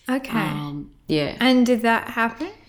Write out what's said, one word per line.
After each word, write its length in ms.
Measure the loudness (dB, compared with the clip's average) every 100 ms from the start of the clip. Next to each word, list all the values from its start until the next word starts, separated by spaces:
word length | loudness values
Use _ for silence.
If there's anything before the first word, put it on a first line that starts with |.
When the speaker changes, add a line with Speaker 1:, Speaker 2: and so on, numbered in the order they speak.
| -4
Speaker 1:
Okay. 300 | -4 -2 -4
Speaker 2:
Um, 520 | -2 -4 -6 -8 -12 -14 -2
yeah. 300 | -2 -2 0
Speaker 1:
And 280 | 4 4 4
did 160 | 4
that 260 | 2 0 -2
happen? 380 | -2 -2 -2 -10 -12